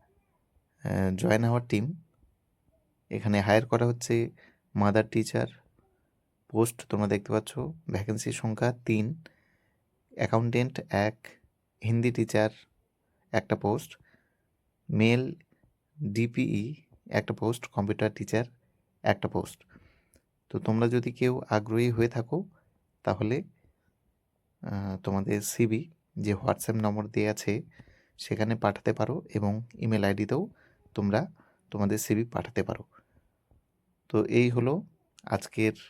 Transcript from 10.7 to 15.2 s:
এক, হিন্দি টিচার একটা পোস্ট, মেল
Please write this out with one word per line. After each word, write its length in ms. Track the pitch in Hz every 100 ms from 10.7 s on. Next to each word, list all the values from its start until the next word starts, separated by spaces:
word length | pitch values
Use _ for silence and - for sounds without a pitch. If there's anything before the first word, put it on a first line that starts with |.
| - -
এক, 380 | 98 104 - - - _ _ _ _
হিন্দি 280 | 110 117 123
টিচার 380 | 120 110 107 110 - _ _ _ _ _ _ _
একটা 240 | 110 - 107
পোস্ট, 420 | 101 127 - - _ _ _ _ _ _ _ _ -
মেল 440 | 107 113 123